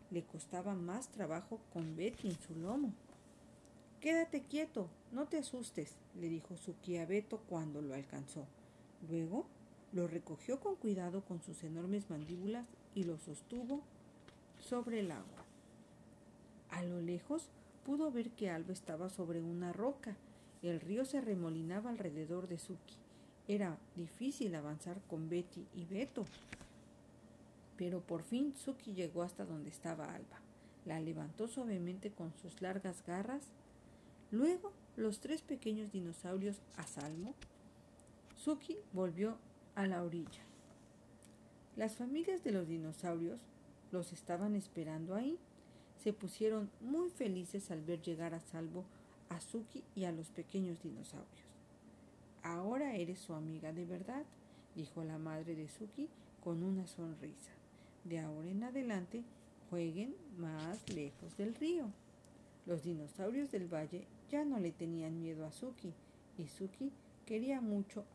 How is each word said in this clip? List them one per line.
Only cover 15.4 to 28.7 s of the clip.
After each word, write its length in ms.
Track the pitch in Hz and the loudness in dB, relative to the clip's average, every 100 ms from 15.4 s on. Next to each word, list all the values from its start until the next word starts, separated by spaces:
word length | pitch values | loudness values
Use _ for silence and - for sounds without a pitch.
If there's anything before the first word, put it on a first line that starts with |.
| - - - - - - - - - - - - - | -16 -18 -20 -20 -18 -18 -18 -18 -20 -20 -18 -20 -4
A 120 | 175 | 0
lo 180 | 175 175 | 2 2
lejos 500 | 170 175 - 311 - - - - | 2 0 2 0 0 -16 -18 -10
pudo 260 | - 294 311 | 0 4 6
ver 200 | 240 233 | 4 0
que 200 | - 196 | 2 2
Alba 220 | 165 175 | 2 0
estaba 380 | 185 - 160 185 | -2 -2 0 0
sobre 320 | 190 170 170 | 0 2 2
una 300 | 165 170 175 | 2 2 0
roca. 440 | 175 240 277 226 202 - - - - | 2 2 2 -4 -6 -10 -18 -18 -2
El 180 | 175 165 | 2 2
río 240 | 160 214 | 2 2
se 160 | 262 285 | 4 4
remolinaba 680 | 226 190 165 160 160 190 240 | 4 4 4 2 2 0 0
alrededor 580 | 233 185 147 156 175 185 | 0 0 0 0 0 0
de 100 | 170 | -4
Suki. 380 | - 180 - - - - - - - | -4 -8 -8 -18 -18 -20 -20 -12 2
Era 300 | 202 185 151 - - | 4 4 2 -6 -4
difícil 580 | 165 - 254 - 220 | -4 0 0 2 2
avanzar 460 | 160 147 156 180 185 - | 2 0 -2 -4 -6 -2
con 200 | 160 160 | -2 2
Betty 380 | 175 175 180 - | 2 2 -6 -8
y 100 | 180 | -6
Beto. 400 | 170 196 - - 185 - - - - - - - - - - - - - - - | -2 0 0 0 -2 -6 -12 -12 -12 -18 -20 -20 -20 -20 -20 -20 -20 -20 -18 -2
Pero 240 | 175 180 | 0 0
por 220 | - 170 | 0 -2
fin 320 | 160 240 285 | 2 2 2
Suki 380 | 277 - | 2 -4